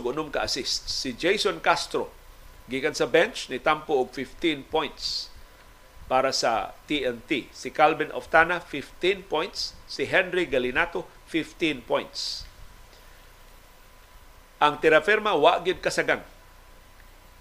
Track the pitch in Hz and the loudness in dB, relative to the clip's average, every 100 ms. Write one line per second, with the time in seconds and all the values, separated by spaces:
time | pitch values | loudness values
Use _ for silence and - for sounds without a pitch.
0 | 120 147 156 - 113 139 - - - - | -4 -4 -4 -4 -2 -4 -4 -6 -6 -6
1 | 135 113 165 208 202 165 - 170 - 139 | -6 -2 0 2 0 0 2 2 0 -4
2 | 104 - - - - - - 131 147 135 | -4 -10 -20 -20 -20 -20 -8 -4 -2 0
3 | 120 156 214 - - 131 160 151 - 139 | 4 4 4 0 -8 -2 0 0 2 0
4 | 127 - 127 - 170 143 127 156 147 - | 0 -4 -10 -2 -2 -2 -2 -2 -2 -6
5 | - - - - - - - - - - | -6 -6 -8 -16 -20 -20 -20 -20 -20 -14
6 | - 131 131 131 131 110 - - - 147 | 0 2 2 2 0 0 -2 -10 -4 -2
7 | 127 117 - 139 - - 131 - 151 151 | -2 -4 -4 -4 -4 -12 -6 4 4 4
8 | 151 - - 165 165 175 - 147 - - | -4 -6 2 4 6 2 -4 -10 -10 -2
9 | 180 196 185 151 190 - - - - - | 0 0 -2 -4 -4 -6 -10 -10 -12 -6
10 | 123 165 185 180 156 127 123 135 170 185 | 0 2 2 -2 0 0 0 0 -2 -4
11 | 160 - - 160 - - 160 135 - 139 | -10 -16 -6 -4 -4 -2 -2 -2 -2 -2
12 | - - - - - - - - - - | -2 -8 -8 -8 -12 -18 -20 -20 -20 -20
13 | - - - - - - - - - - | -20 -20 -20 -20 -20 -20 -20 -20 -20 -20
14 | - - - - - - 147 143 160 156 | -20 -20 -20 -20 -12 2 2 4 6 6
15 | 175 214 214 170 156 180 170 175 175 - | 6 2 2 4 4 4 -2 -2 -2 -2
16 | 156 135 - - - - - - - - | 0 -2 -4 -20 -20 -20 -20 -20 -20 -20
17 | - - - - | -20 -20 -20 -20